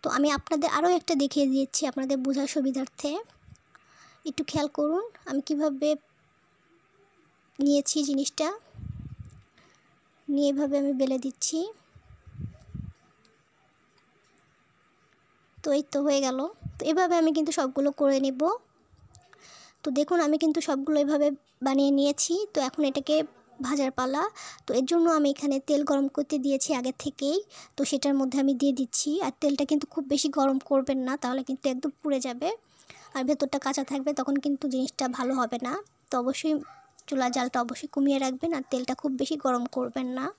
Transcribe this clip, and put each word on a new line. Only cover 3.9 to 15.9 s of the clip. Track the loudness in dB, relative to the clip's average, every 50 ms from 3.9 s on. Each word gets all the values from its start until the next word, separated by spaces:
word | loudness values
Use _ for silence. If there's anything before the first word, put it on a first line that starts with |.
| _ -20 -20 -20 _ _ _
একটু | -8 -6 -6 -6 -2
খেয়াল | -2 -2 -2 -2 _
করুন | -2 0 0 0 0 -2 -6 _ -16 _
আমি | -4 -4 -4 -2 -2
কিভাবে | -2 0 0 0 0 0 0 0 0 0 _ _ _ _ _ _ _ _ _ _ _ _ _ _ _ _ _ _ _ _ _ _ _ _ _ _ _ _ _ _ _ 0
নিয়েছি | 2 4 4 2 2 0 -2 -2 0 0
জিনিসটা, | 0 -2 -2 -2 -2 -2 -4 -4 -4 -8 _ -20 _ -16 -14 -12 -12 -12 -12 -14 -14 -16 -18 -20 -20 -20 -20 _ _ _ _ _ _ _ _ _ _ _ _ _ _ _ _ -2
নিয়ে | 0 2 2 2
এভাবে | 2 2 0 2 2 2
আমি | 2 2 2 2
বেলে | 0 0 0 -2
দিচ্ছি। | -4 -6 -6 _ -4 -2 -2 -2 -4 -4 -8 -14 _ _ _ -20 _ _ -20 _ _ -20 -14 -12 -12 -12 -12 -18 -20 -16 -12 -12 -12 -12 -14 _ _ _ _ _ _ _ _ _ _ _ _ _ _ _ _ _ _ _ _ _ _ _ _ _ _ _ _ _ _ _ _ _ _ _ _ _ _ _ _ _ _ _ _ _ _ _ _ _ _ _ _ -8
তো | -2 0 0
এই | 0 0 _